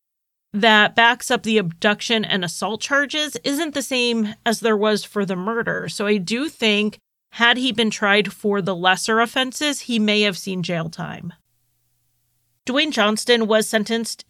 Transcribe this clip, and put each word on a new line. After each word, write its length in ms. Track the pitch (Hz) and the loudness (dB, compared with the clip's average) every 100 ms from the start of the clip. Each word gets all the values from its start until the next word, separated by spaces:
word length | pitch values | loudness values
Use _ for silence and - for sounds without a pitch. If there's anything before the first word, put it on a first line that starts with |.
| _ _ _ _ _ | _ _ _ _ _
that 440 | 208 226 214 208 - | 0 4 6 6 4
backs 340 | 233 247 - | 4 2 0
up 140 | 240 | -2
the 140 | 220 214 | 2 0
abduction 680 | 175 165 214 208 - 226 | 0 0 0 0 0 -2
and 200 | 202 196 | 0 -2
assault 360 | 175 - 190 220 | -4 -6 -6 -6
charges 560 | - 277 285 302 302 - | -2 0 0 -2 -4 -4
isn't 280 | 277 285 330 | -4 -2 -2
the 100 | 277 | -4
same 520 | - 254 240 233 208 - | -4 -2 0 0 -2 -2
as 140 | 233 220 | -4 -2
there 180 | 226 214 | 0 2
was 280 | 214 208 | 2 0
for 200 | - 208 | -2 -4
the 120 | 196 185 | -2 -4
murder. 520 | 190 233 220 - 160 | -4 -4 -2 -4 -6
So 180 | - 208 | -4 0
I 100 | 208 | 0
do 320 | 175 233 311 | 0 -4 -4
think, 500 | - 220 208 208 - _ _ _ | -2 0 2 0 -4 _ _ _
had 240 | - 233 247 | 0 2 2
he 140 | 254 | 0
been 200 | 214 220 | 0 0
tried 420 | - 208 202 202 | 0 2 2 2
for 280 | - 208 202 | -4 -2 0
the 140 | 180 | -2
lesser 460 | 175 180 196 - 220 | 0 2 2 2 2
offenses, 600 | 233 269 262 - 302 277 | 2 0 -4 -2 -4 -4
he 180 | - 233 | -2 0
may 220 | 214 208 | 2 2
have 140 | 208 170 | 2 0
seen 280 | - 185 | -6 -6
jail 240 | 170 170 160 | -4 -4 -4
time. 460 | - 151 117 170 - _ _ _ _ _ _ _ _ _ _ _ _ - | -8 -10 -10 -14 -16 _ _ _ _ _ _ _ _ _ _ _ _ -2
Dwayne 240 | 262 311 | 0 0
Johnston 560 | 240 208 214 - 240 220 | 2 2 0 2 2 4
was 220 | 220 214 | 2 2
sentenced 560 | 220 208 226 226 - - | 0 -2 -4 -4 -10 -14